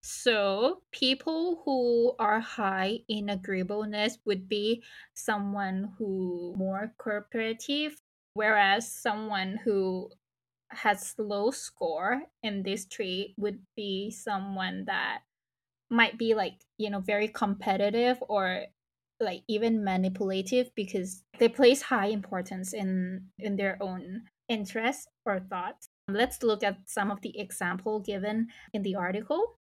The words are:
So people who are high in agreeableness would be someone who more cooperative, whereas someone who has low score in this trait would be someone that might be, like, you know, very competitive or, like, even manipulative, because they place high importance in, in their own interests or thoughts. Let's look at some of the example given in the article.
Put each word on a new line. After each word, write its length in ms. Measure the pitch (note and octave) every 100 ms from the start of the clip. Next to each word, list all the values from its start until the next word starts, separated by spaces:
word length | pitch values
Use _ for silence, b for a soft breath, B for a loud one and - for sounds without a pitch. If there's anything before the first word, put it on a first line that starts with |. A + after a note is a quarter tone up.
So 800 | - - B3 A3 G3+ G3 B3 F#4 _
people 720 | - C4 C4 - D#4+ E4+ E4+ -
who 480 | C4 A#3+ A#3 A#3 -
are 200 | G#3+ A3
high 600 | A3+ - G3+ F#3+ F#3+ A3+ -
in 180 | G#3+ G3+
agreeableness 920 | G3+ F#3 F#3+ F#3 G#3 G#3+ G#3 G#3+ A3 -
would 220 | G3 F#3+
be 360 | G#3 G#3 A#3 B B B -
someone 800 | - G#3+ G3+ G3+ F#3+ F#3+ G3 -
who 560 | G#3+ F#3+ F#3 F3 F3 F#3+
more 380 | F#3+ F#3+ A3 _
cooperative, 1000 | - G#3 G#3 A#3 A3 A3+ - C#4+ D4+ D4+ _ _ _ G#3
whereas 540 | G#3+ G#3+ G3 G3+ A3+
someone 720 | - B3 G#3 G#3+ G3+ F#3+ G#3
who 480 | B3 G3+ F#3+ F#3 F#3 - _ _ _ _ _
has 460 | B3+ A3 G3+ - -
low 340 | G#3+ G3+ G#3+
score 680 | C#4 - _ - D#3 F#3 B3+ D#4+ _
in 200 | A3+ G3
this 220 | F#3+ G3 -
trait 480 | - G3 F#3 G3+ -
would 240 | G#3 G3+ - -
be 360 | G3+ F#3+ G3+
someone 760 | A3+ - G3+ G3 G3 F#3 F#3 G3
that 380 | F#3+ - - _ _ _ _ _ _ _
might 280 | A#3 A3+ -
be, 180 | A3+ A3
like, 260 | F#3 - _ _
you 120 | G#3+
know, 100 | G3+
very 280 | F#3 G#3 A3
competitive 920 | - G#3 G3 - F#3+ G3+ A3+ B3 B3 -
or, 360 | G#3 F#3 F#3 - _ _ _ _ _
like, 220 | G#3+ F3+ -
even 360 | G#3+ A3+ A3+
manipulative, 840 | G3+ F#3 F#3+ F#3 G3 F#3+ F#3+ B3 B3 -
because 480 | G3 G3 F#3 - _ -
they 80 | A#3
place 340 | A#3 B3 C4+
high 260 | - A#3+ G3+
importance 680 | G#3+ F#3+ F#3 F#3 F#3 F#3
in, 520 | A3 F#3+ F#3 F#3 F#3 F#3+ -
in 160 | G#3 G3
their 260 | G3 F#3+
own 420 | G3 F#3 E3+ G3 - _ -
interests 580 | A3+ G3 A3+ A3+ - - _ -
or 140 | G3
thoughts. 480 | F#3+ F#3 F#3 - - _ -
Let's 360 | G3+ B3 -
look 200 | A#3 G#3+
at 140 | G3+ F#3+ -
some 240 | - G3+
of 120 | G3+
the 180 | G#3+ G3
example 640 | G3 - F3+ F#3 A3 G#3+
given 480 | G#3 G3 G3+ A3 A#3 B B
in 100 | G#3+
the 120 | G3 F#3+
article. 640 | F3+ G3 G#3+ D#4+ A#4 -